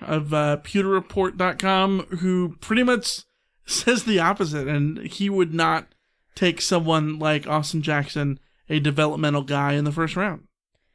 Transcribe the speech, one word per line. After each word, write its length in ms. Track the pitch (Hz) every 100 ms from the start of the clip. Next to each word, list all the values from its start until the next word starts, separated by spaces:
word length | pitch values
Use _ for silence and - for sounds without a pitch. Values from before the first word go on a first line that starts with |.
of, 320 | - 156 147
uh, 240 | 151 147 147
pewter 320 | - 202 190
report 480 | 190 185 202 185 -
dot 200 | 180 165
com 440 | 190 190 190 190 - 175
who 380 | 185 180 175 175
pretty 220 | - 220
much 400 | 247 240 - - - _ _ _ -
says 380 | - - 247
the 160 | 226 196
opposite, 480 | 170 208 175 151 135
and 320 | 147 147 160
he 300 | - - 196
would 240 | 196 175
not 340 | 165 165 160 - _ _ _ _ -
take 260 | 180 170
someone 580 | - 180 160 160 151 156
like 260 | 156 151 147
Austin 360 | 151 147 160
Jackson, 580 | 151 147 143 156 143 135 _ _ -
a 100 | 156
developmental 640 | 151 147 151 151 151 147
guy, 320 | 139 143 143
in 100 | 143
the 80 | 147
first 240 | 151 160 180
round. 280 | 202 160 - _ _ _ _